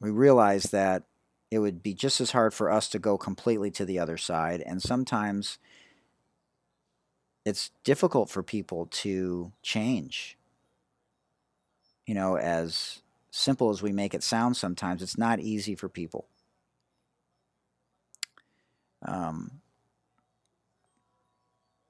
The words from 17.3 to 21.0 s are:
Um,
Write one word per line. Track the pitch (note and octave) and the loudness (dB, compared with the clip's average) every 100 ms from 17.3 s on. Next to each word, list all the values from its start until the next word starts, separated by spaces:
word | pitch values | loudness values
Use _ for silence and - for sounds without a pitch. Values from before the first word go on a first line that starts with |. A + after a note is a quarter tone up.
| _ _ _ _ _ _ _ _ - - _ _ _ _ _ _ _ - | _ _ _ _ _ _ _ _ -14 -14 _ _ _ _ _ _ _ -10
Um, | F#2 E2 D#2+ - C#3+ _ _ _ _ _ _ _ _ _ _ _ _ _ _ | -6 -6 -8 -12 -16 _ _ _ _ _ _ _ _ _ _ _ _ _ _